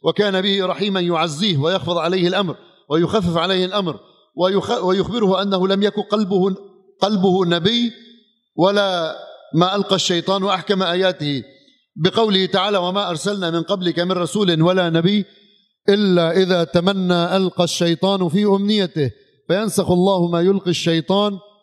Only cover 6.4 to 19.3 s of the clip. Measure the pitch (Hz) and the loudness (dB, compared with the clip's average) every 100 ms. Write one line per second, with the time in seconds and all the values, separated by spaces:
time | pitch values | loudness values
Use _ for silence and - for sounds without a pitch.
6.4 | 190 190 - - _ _ 196 208 190 185 | 0 -2 -12 -20 _ _ 0 2 2 2
7.4 | 180 170 175 240 233 - - - _ _ | 2 2 2 0 -2 -6 -20 -20 _ _
8.4 | _ - 180 202 196 180 160 - - - | _ 0 2 2 0 -2 -4 -8 -16 -20
9.4 | - 156 180 202 196 190 - 175 175 196 | -4 0 2 0 0 -2 0 -2 0 -2
10.4 | 196 185 156 196 185 180 185 180 147 135 | 0 -2 -2 -2 0 0 0 0 -4 -4
11.4 | - - _ _ _ - 175 202 220 190 | -8 -20 _ _ _ -2 0 2 2 2
12.4 | 185 190 196 202 175 196 190 160 196 208 | 2 0 0 0 0 -2 -4 -4 -4 -4
13.4 | 170 170 160 196 180 151 175 180 170 208 | -2 -2 -2 -2 -2 -2 -2 -2 -2 0
14.4 | 196 160 165 185 175 165 170 208 190 _ | 0 2 2 2 0 0 2 0 -4 _
15.4 | _ _ _ _ - 202 202 175 165 170 | _ _ _ _ -2 0 2 2 2 0
16.4 | 185 180 170 175 180 196 185 175 170 190 | 0 0 0 0 0 -2 0 0 0 0
17.4 | 185 - 175 - 170 165 190 196 175 180 | -2 -2 -4 0 -2 0 0 0 0 0
18.4 | 208 196 202 214 180 160 131 - _ | 2 2 0 -2 -2 -2 -4 -4 _